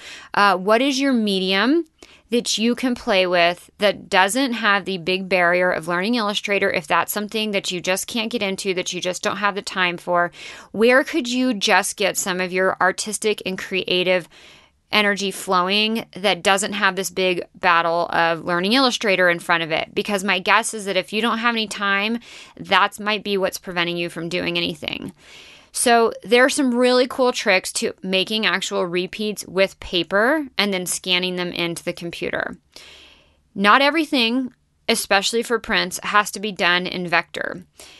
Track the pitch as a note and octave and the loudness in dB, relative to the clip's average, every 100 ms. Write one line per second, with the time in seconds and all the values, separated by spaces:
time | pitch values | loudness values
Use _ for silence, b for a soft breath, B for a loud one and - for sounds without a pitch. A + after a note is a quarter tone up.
0 | B B B - G3+ F#3 F#3+ A3+ C4+ C4 | B B B 2 4 4 2 2 2 2
1 | C#4 B3 G#3+ F#3+ F#3 F#3+ A3 E4 D#4+ _ | 2 2 2 0 0 0 2 2 0 _
2 | B B B A#3 - - A3+ A#3+ C4 A#3+ | B B B -2 -2 0 0 0 0 -2
3 | - G3 F#3 F3+ E3+ F3 - - G3+ F#3+ | 0 2 4 4 2 0 -8 0 0 0
4 | - F#3+ G3 G#3+ C#4 A#3 A3 G3+ F3+ F#3+ | 0 2 4 2 0 0 0 0 0 -4
5 | E3 F#3 F#3+ F#3 F3 F3+ F3+ F3 D#3+ F3 | -2 -2 0 2 4 4 2 0 -2 -2
6 | G3 A#3+ G#3 G#3 - G3+ G3 - - E3+ | 0 0 0 -4 -2 0 2 0 0 0
7 | - G#3+ G#3 A3 G#3+ G3 - F3+ E3 F#3 | 0 -4 -4 -4 -2 -2 -4 -4 -2 -2
8 | - A#3+ A3 A#3+ G3+ F#3+ G3+ F#3 F3+ F3+ | -4 -6 -4 -4 -4 -4 -4 -4 -4 -6
9 | F3 F3+ G#3 G3+ G#3 G3 G3 G3 F3+ F3 | -6 -4 -4 -2 -2 -2 -6 -2 -2 -2
10 | - F3 F3 B B B B F#3+ A3+ B3+ | 0 0 0 B B B B 2 4 6
11 | D4 E4 A#3+ B3 B3+ G#3+ G#3+ F#3+ G3 - | 4 -2 -2 0 0 0 4 4 2 -2
12 | F#3+ E3+ - F3+ F#3 F#3 F#3 - F3+ F#3+ | -2 -2 -4 -4 -2 0 0 2 0 0
13 | - G#3 A3 G3+ - F#3 - F#3+ - F3+ | -6 -4 -2 -2 -4 -6 -6 -6 -2 0
14 | F3+ F#3 E3+ B B B B _ _ G#3+ | 2 0 -2 B B B B _ _ 0
15 | G#3 G3 G3 F#3+ - F#3 F3+ G#3 A3 A3+ | 2 0 -2 -4 0 2 2 2 0 -2
16 | - - G3 F3 F3+ G3 G3+ G3+ G3+ F#3 | -6 -2 0 2 2 2 0 0 0 0
17 | F#3 - F#3 F3+ - - F#3 E3+ E3+ E3+ | -4 0 0 0 -6 -2 2 4 2 0
18 | E3+ - E3 E3 E3+ F3 F#3+ B3 C4 G#3+ | 0 2 2 0 -2 -2 2 2 2 2
19 | A3 F#3 F3+ E3+ - E3+ D#3+ D#3 - - | 2 4 4 2 0 0 0 -2 -2 -4
20 | G#3 G3+ G3+ F#3 F#3+ G3+ A3+ A3 G3 F#3 | -2 -2 0 -2 2 2 2 -6 -4 -4
21 | F3+ G#3 A3+ A3 A#3+ A#3 G#3+ G3+ G3+ G3 | -2 -2 -2 -2 -2 -2 -4 -4 -2 -2
22 | G#3+ A#3 B B B - E3+ F#3+ G3+ - | -2 -4 B B B -16 -2 2 2 -2
23 | G#3 G#3+ G#3 G3 F#3 - - F3 E3+ F3 | -6 -4 -2 -2 -2 -4 -8 -4 -4 -4
24 | E3+ E3+ E3 F3+ F3 E3+ E3+ E3 - - | -6 -6 -6 -4 -4 -2 -4 -6 -8 -8
25 | - - B B B B B - B3+ A#3 | -10 -14 B B B B B -2 2 4
26 | A3+ - F#3 A#3+ C4+ C4+ C4+ A#3+ B3 B3 | 4 0 2 4 4 4 2 4 4 4
27 | C4+ - B3 B3 A3+ F#3+ - - A#3 - | 2 2 0 2 2 2 0 -4 -6 -6
28 | F#3 F#3+ F#3 A3 G3+ F3+ F#3+ G3 F#3 F3 | -2 -2 0 0 0 0 -2 -2 -2 -2
29 | F#3 - G#3+ G3+ - F3 F#3+ - - F3+ | -4 -4 -6 -6 -6 0 0 0 -6 -4
30 | E3 G3 A3+ D#4+ C#4 - G#3 F#3 F3+ - | 0 2 2 2 -2 -2 -2 -2 -4 -6
31 | F#3+ F3+ F3+ F3+ F3 - E3+ E3 - F3 | -2 0 0 -2 -4 -4 -4 -4 -6 -8
32 | A#3+ - - - - - _ B B B | -10 -8 -4 -4 -6 -10 _ B B B
33 | B B B B _ - G3+ A#3+ C#4 D4+ | B B B B _ 0 4 6 4 2
34 | D4+ C#4 A3+ B3 B3+ - _ _ - A3+ | 0 2 2 0 -4 -10 _ _ -2 -2
35 | - G3 F#3+ A#3 - A#3 - G3 F3+ - | 0 0 2 -2 -2 -4 0 -2 -2 -4
36 | F3+ G3+ G#3 G3+ G#3 F3+ F3 F3 F3+ F3+ | 0 0 0 -4 -8 0 2 2 0 -4
37 | F3+ E3 - - - - - B B B | 0 0 0 -2 -4 -6 -12 B B B